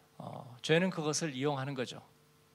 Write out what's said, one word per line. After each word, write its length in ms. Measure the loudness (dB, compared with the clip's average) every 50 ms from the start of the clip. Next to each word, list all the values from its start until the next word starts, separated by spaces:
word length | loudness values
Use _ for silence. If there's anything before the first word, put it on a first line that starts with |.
| -20 _ _
어, 400 | -12 -10 -10 -10 -10 -10 -12 -12 -4
죄는 280 | 2 4 6 6 6 4
그것을 440 | 2 0 0 0 0 0 0 -2 -2
이용하는 400 | 0 0 0 2 0 -2 -2 -2
거죠. 280 | -2 -4 -4 -6 -10 -16 -18 -20 -20 _ _ _ _ _ _